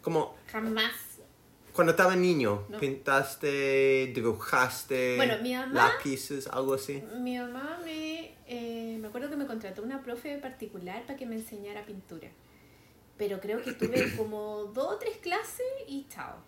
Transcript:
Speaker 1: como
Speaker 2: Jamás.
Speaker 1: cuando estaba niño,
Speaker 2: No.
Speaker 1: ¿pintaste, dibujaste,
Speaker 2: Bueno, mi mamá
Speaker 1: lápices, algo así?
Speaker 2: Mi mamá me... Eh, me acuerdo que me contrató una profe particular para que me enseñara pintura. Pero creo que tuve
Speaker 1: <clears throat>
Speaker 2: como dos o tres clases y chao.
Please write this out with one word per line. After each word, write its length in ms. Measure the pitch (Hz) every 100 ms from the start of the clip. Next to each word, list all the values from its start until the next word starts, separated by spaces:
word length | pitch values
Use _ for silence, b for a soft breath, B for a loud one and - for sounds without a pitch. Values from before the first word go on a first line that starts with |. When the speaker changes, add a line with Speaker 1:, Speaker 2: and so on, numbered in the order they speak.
Speaker 1:
como 340 | - 160 147 - -
Speaker 2:
Jamás. 420 | 220 226 220 226 - - - - _ - - -
Speaker 1:
cuando 180 | - 165
estaba 240 | 165 185 185
niño, 500 | 180 165 113 101 101
Speaker 2:
No. 100 | -
Speaker 1:
¿pintaste, 1300 | 139 135 - 135 135 - 147 139 139 135 135 131 131
dibujaste, 1000 | 123 117 98 - 139 127 - - 131 127 127
Speaker 2:
Bueno, 200 | 254 214
mi 120 | 240 254
mamá 180 | 262
Speaker 1:
lápices, 720 | 269 226 - 143 131 - 143 135
algo 280 | 127 135 131
así? 260 | - 139 - 233
Speaker 2:
Mi 200 | 247 247
mamá 400 | 247 247 285 349
me... 520 | 339 311 311 320 320 - -
Eh, 500 | 240 233 233 226 226
me 60 | 214
acuerdo 220 | 233 285
que 60 | 294
me 100 | 277
contrató 340 | 226 208 190
una 200 | 220 269
profe 340 | 254 240 294 285
particular 640 | 269 254 214 190 175 202 240
para 100 | 277
que 80 | 247
me 100 | 220
enseñara 480 | 220 208 202 208
pintura. 460 | 208 196 - 165 - - b b b b b b _ -
Pero 240 | 208 190
creo 200 | 202 226
que 120 | 254
tuve 420 | - 220 254 - 220
Speaker 1:
<clears throat> 20 |
Speaker 2:
como 480 | 214 214 214 208 202
dos 200 | 220 311
o 40 | 427
tres 200 | 480 427
clases 480 | 349 381 440 - 508 539 539
y 180 | 277 277
chao. 300 | - 127 -